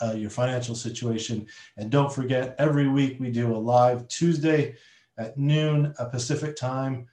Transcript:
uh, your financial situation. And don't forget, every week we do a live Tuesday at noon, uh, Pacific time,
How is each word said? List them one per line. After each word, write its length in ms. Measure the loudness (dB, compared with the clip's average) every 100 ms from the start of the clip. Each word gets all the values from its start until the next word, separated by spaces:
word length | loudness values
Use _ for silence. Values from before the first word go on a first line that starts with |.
uh, 120 | -4
your 160 | -4 -4
financial 460 | -2 -2 -2 -4 -6
situation. 720 | -6 -4 -2 -2 -4 -6 -8 -16 -18 -12
And 120 | 0
don't 240 | 2 2
forget, 420 | 0 -2 0 -2 0
every 300 | 2 4 2
week 320 | 2 2 -2
we 120 | -4
do 220 | -2 0
a 40 | 0
live 500 | 2 6 6 2 -4
Tuesday 680 | 0 0 2 2 2 0 -6 -20 _ _ -12
at 200 | -8 -2
noon, 560 | 2 2 4 2 0 -2
uh, 60 | -6
Pacific 500 | -4 -2 -4 -4 -6
time, 500 | -4 -4 -4 -6 -10